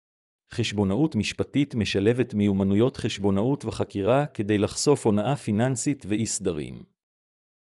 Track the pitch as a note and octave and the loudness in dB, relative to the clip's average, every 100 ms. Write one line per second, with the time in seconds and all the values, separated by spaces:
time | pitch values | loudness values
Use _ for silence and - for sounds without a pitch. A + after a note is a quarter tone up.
0 | _ _ _ _ - - A2 G#2 F#2+ G#2 | _ _ _ _ -12 -4 -2 0 0 2
1 | D#3 G#2+ - - - C3+ C#3+ B2 G2 G2 | 0 0 -4 -4 -2 0 -2 -2 -2 2
2 | G#2 B2 A#2 G#2 G2+ G2 G2 G2+ B2+ - | 2 2 0 2 2 2 2 2 2 0
3 | A2 G2+ G2 G2 B2 C#3+ A2 G#2+ G#2 G2+ | -6 -2 0 2 0 -2 -4 -6 -4 -2
4 | G2 C3+ D3+ - G2+ G#2 G2+ - D3 C#3 | 2 2 0 -4 0 2 0 0 2 2
5 | A#2 G#2 G#2+ C#3+ - G#2 C3 B2+ D3 C3+ | 4 2 0 -2 -2 0 0 0 -2 -4
6 | F2+ G#2+ G#2+ - F#2+ D2+ C2 A#1+ - _ | -4 -4 -2 -2 -4 -4 -6 -10 -18 _
7 | _ _ _ _ _ _ | _ _ _ _ _ _